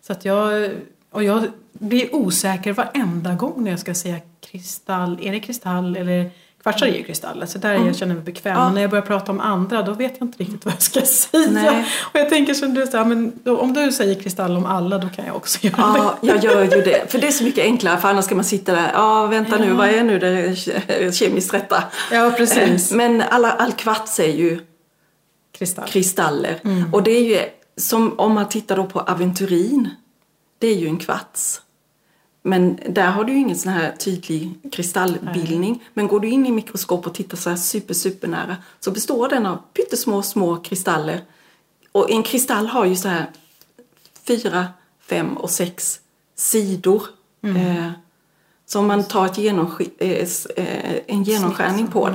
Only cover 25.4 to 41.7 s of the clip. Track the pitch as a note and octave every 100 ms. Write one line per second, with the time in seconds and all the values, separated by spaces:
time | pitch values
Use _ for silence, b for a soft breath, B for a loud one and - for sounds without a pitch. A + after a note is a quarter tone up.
25.4 | _ - F3 - - G3 F#3 - E3 C#3+
26.4 | - E3 G#3+ F#3+ E3+ F#3+ G3+ A#3 A#3 G3
27.4 | - - _ - - A3+ A3+ - F3+ G#3+
28.4 | G3+ G#3+ G#3 G3 F#3+ - - F3 F3+ F3+
29.4 | F#3+ F3 G3 C#4 A#3 - _ _ _ _
30.4 | _ - A3+ G#3 D#3+ E3 - F#3+ - -
31.4 | - - _ _ _ _ _ _ _ _
32.4 | - F#3 F3+ E3+ - F3+ F3+ G3 A3 C4+
33.4 | C4 E3+ F#3 F3+ D#3+ - - F3+ - D#3+
34.4 | E3+ F3+ C#4 - F3 - F#3 E3+ G3 F3
35.4 | E3 E3 F#3+ A#3 - - G#3 G#3 A3 C4
36.4 | B3+ A3+ G#3+ G3 - F3 F3 F3 F#3+ -
37.4 | - F3 - G#3+ G3 F3+ F#3+ F#3 - E3
38.4 | - F3+ B B - G3+ - C4 B3+ C#4
39.4 | G#3 E3+ - - - A#3 - G3+ G3+ A3
40.4 | F3+ E3+ - F#3 - D#3+ D3+ F3 - b
41.4 | b b b